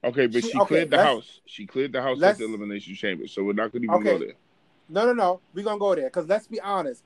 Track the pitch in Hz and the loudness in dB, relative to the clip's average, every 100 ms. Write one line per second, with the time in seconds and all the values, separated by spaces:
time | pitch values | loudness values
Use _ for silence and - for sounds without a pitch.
0 | 123 120 123 117 - 127 - 156 165 - | -4 2 2 2 -2 0 2 2 2 4
1 | 143 120 - - _ - 101 131 139 127 | 4 2 -6 -20 _ -16 -10 -4 -2 -2
2 | 135 127 185 208 110 107 104 101 92 98 | -2 4 4 2 -4 -6 -6 -8 -10 -6
3 | 107 90 - - 98 101 107 120 120 175 | -4 -4 -8 -4 -2 0 -2 -2 0 2
4 | 107 101 - - _ _ _ _ _ 160 | 4 0 -2 -12 _ _ _ _ _ 0
5 | 233 240 185 180 _ 175 202 208 202 180 | 2 4 2 0 _ -8 -4 -2 0 0
6 | 185 - 160 208 214 220 196 196 151 120 | 0 -4 -2 -2 -2 -10 -4 -4 -4 -8